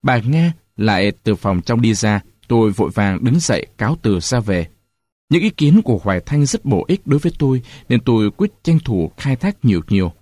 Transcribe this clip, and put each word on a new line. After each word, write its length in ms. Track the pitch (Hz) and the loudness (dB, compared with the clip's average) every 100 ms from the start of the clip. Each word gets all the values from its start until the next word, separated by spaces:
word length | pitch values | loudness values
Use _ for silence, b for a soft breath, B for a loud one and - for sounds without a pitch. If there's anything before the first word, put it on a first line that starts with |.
Bà 140 | 135 123 | 0 0
Nga 360 | 110 156 170 165 _ - | 0 2 2 -2 _ -4
lại 360 | 107 95 101 - | 0 2 0 -2
từ 120 | - | -4
phòng 280 | 101 101 90 | -2 0 -2
trong 180 | 85 120 | 0 0
đi 140 | 113 | 0
ra, 260 | 107 107 104 - _ _ | 0 0 -2 -4 _ _
tôi 220 | 117 110 | 2 2
vội 200 | 98 87 | 0 -2
vàng 300 | 95 101 92 | 0 -2 0
đứng 160 | 127 160 | 0 0
dậy 260 | 156 95 - - | 0 -4 -4 -6
cáo 180 | 107 165 | -4 -2
từ 180 | 113 95 | -2 -2
ra 200 | - 123 | -2 -4
về. 260 | 104 92 85 _ _ _ _ _ _ | -2 -2 -4 _ _ _ _ _ _
Những 120 | 160 | 0
ý 80 | 214 | 0
kiến 320 | - 147 196 | 0 4 4
của 180 | 175 104 | 4 -2
Hoài 180 | 101 92 - | 0 -4 -2
Thanh 200 | 147 139 | -2 0
rất 180 | - | -2
bổ 200 | 139 107 - | -2 -2 0
ích 180 | 196 - | -4 0
đối 140 | 147 | -2
với 120 | 170 - | -2 -2
tôi, 240 | 139 131 120 B B | -2 -2 -6 B B
nên 120 | 123 | -2
tôi 300 | 127 113 104 | 2 2 0
quyết 200 | - 208 _ | -2 -4 _
tranh 140 | - 160 | 0 0
thủ 320 | - 98 78 - | 0 -4 -4 -4
khai 200 | 139 127 | -4 -2
thác 280 | 190 202 | -4 0
nhiều 160 | 123 90 - | 0 0 0
nhiều. 240 | 98 90 - | 0 0 -6